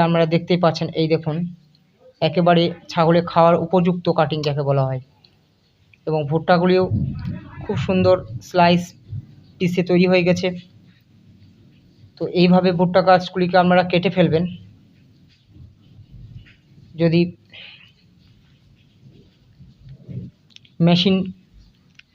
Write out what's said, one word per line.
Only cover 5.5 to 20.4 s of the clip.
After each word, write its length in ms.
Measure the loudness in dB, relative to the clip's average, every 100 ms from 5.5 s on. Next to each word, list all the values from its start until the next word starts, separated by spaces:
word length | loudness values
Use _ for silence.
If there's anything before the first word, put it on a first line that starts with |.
| _ _ _ _ _ -6
এবং 120 | -6 -4
ভুট্টাগুলিও 540 | -4 0 2 2 2 0 -2 -6 -8 -10 -12 -14 -14
খুব 120 | -8 -6 -2
সুন্দর 280 | 0 2 2 -2 -16 -4
স্লাইস 360 | 2 4 2 -2 -14 -16 -14 -14 -20 -20 -6
পিসে 240 | -2 -2 0
তৈরি 160 | 2 4
হয়ে 160 | 2 2
গেছে। 200 | 0 -2 -8 -14 _ _ _ _ _ _ _ -20 _ _ _ _ _ -20 -12
তো 60 | -6 0
এইভাবে 280 | 4 4 2 0
ভুট্টা 220 | 0 2 4
গাছগুলিকে 480 | 4 2 -4 0 2
আপনারা 200 | 4 2 2
কেটে 180 | 0 0 0
ফেলবেন। 280 | 2 0 -2 -8 -20 -20 _ _ _ _ _ _ _ -20 -20 _ _ -20 -20 -20 -20 -20 -20 _ _ -20 -16 -2
যদি 200 | 0 2 0 -4 _ -20 -20 -20 _ _ _ _ _ _ _ _ _ _ _ _ -20 -20 _ _ _ -20 -20 -20 -20 -20 -18 -16 -16 -20